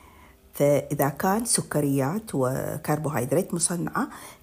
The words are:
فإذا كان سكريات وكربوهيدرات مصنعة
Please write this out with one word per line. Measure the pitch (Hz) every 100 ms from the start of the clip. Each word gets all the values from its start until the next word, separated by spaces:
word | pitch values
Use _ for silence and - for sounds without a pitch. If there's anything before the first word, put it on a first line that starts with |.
| - - - - -
فإذا | - 143 143 - 143 139
كان | 139 190 202
سكريات | 233 - 151 151 147 139 131 202 -
وكربوهيدرات | 143 127 131 50 - - 151 143 113 123 147 196
مصنعة | 170 - 175 160 - 294 - - -